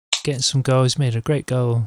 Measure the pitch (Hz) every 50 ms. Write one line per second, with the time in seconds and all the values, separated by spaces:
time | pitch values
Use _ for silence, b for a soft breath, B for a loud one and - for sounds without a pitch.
0 | _ _ - - - 147 139 123 - - - 135 127 139 131 131 131 127 - 151
1 | 139 123 113 113 - - 151 143 - - 127 127 123 120 117 117 110